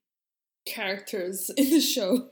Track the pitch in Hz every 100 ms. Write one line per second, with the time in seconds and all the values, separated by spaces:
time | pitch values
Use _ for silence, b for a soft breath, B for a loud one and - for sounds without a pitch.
0 | _ _ _ _ _ _ - - 202 196
1 | - 208 180 190 - - 277 311 262 -
2 | 190 247 -